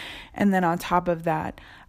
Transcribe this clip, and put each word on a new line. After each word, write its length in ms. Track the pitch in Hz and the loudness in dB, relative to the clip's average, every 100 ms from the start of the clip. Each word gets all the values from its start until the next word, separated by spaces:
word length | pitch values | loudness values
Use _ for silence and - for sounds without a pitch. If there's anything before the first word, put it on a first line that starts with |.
| - - - | -14 -14 -10
And 200 | - 202 | 0 2
then 100 | 190 | 4
on 140 | 175 175 | 2 0
top 300 | - 180 175 | 2 0 2
of 160 | 165 | -2
that, 380 | 165 156 - - - - | 0 -2 -2 -10 -18 -20